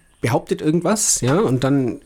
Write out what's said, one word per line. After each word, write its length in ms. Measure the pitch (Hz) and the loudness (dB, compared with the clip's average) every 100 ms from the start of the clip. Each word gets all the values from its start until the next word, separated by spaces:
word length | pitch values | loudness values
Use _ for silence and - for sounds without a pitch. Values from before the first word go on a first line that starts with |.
| _ _ | _ _
behauptet 400 | 110 151 - 175 | -2 -2 -2 -2
irgendwas, 580 | 151 170 175 214 - - | 0 0 0 0 0 0
ja, 160 | 123 165 | 0 2
und 260 | 151 127 135 | 2 0 2
dann, 340 | 139 123 - | 0 0 -4